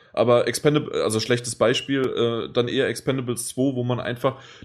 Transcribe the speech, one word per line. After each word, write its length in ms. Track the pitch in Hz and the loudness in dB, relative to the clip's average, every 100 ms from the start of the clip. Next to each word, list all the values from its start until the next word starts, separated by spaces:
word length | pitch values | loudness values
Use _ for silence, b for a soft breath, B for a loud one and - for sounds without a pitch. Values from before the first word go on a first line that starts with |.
| B | B
aber 360 | - 113 120 - | 0 4 4 4
Expendab-, 420 | 120 151 147 - | 2 2 2 0
also 300 | 78 82 110 | -2 0 0
schlechtes 340 | 113 120 120 - | 0 0 -2 0
Beispiel, 460 | 110 127 - 139 | 2 2 -2 -2
äh, 500 | 127 - 117 117 - | -2 0 0 -2 -2
dann 160 | 123 120 | -2 0
eher 220 | 120 120 | 0 -2
Expendables 580 | 117 - 135 123 120 - | -2 -4 -4 -4 -6 -6
zwei, 260 | - 135 | -2 0
wo 120 | 123 123 | 0 -2
man 160 | 120 | -2
einfach, 400 | - 123 135 123 B B | -4 -2 -2 -4 B B